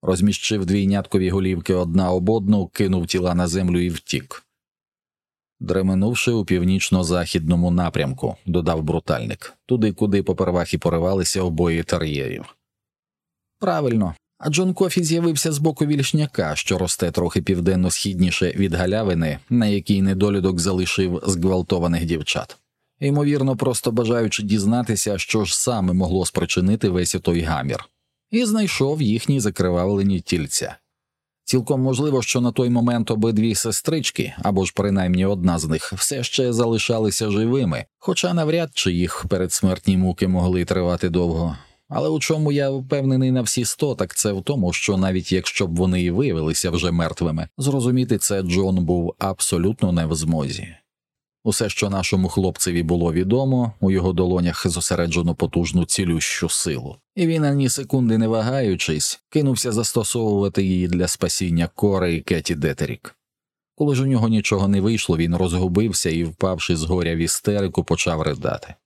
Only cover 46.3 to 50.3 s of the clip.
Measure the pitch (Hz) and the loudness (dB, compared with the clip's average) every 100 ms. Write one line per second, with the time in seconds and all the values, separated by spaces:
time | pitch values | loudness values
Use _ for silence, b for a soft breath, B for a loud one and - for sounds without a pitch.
46.3 | 82 78 80 90 85 87 85 82 - 85 | 0 0 -2 -2 0 0 0 -2 -2 -2
47.3 | 78 78 - 139 139 120 127 127 110 - | -2 -6 -4 -2 0 2 0 0 0 0
48.3 | 101 92 87 95 92 85 90 85 - 95 | -2 0 0 2 2 2 0 0 -4 -4
49.3 | 92 - 90 87 113 95 87 80 80 78 | -4 -2 0 0 0 0 0 0 -2 0